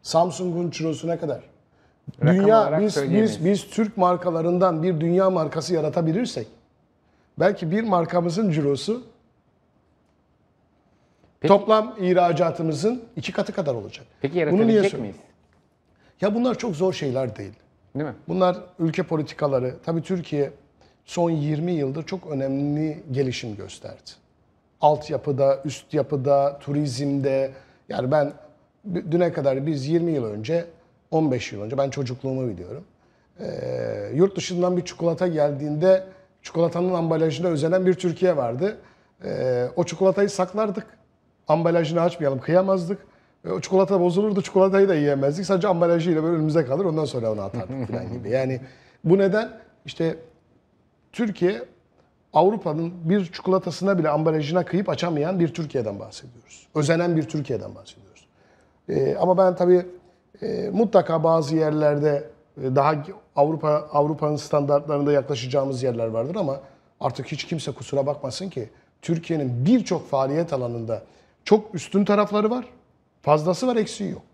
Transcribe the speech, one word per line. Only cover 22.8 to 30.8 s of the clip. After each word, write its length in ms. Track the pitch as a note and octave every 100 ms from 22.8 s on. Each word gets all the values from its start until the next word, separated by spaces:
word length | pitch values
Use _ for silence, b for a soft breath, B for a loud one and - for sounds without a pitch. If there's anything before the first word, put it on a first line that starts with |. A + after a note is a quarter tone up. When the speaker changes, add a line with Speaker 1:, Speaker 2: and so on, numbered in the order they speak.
| D#3 D3+ D3+
Speaker 1:
gelişim 440 | C3 C3 B2 A#2
gösterdi. 540 | G2+ F#2+ - - - - - _ _ _ _ _ _
Altyapıda, 800 | D3+ D3+ - C#3 D3 C#3 C#3 C3+
üst 280 | D3 B2+ -
yapıda, 680 | D3+ C#3 C#3+ C3 C#3 C#3+ C#3
turizmde. 920 | - C#3+ D3 A#2+ C#3+ C#3 C3+ C3+ C3+ C3+ B B _
Yani 220 | D3 B2
ben 220 | D3+ C#3+ - - _ _ _ G#3
dü-, 180 | F3 E3+
düne 220 | E3+ F3
kadar 320 | E3 C#3 C3+
biz 220 | D3 D3 C3
yirmi 240 | E3+ E3+
yıl 140 | D3
önce, 400 | A2+ G#2 A2 E3+ E3+ -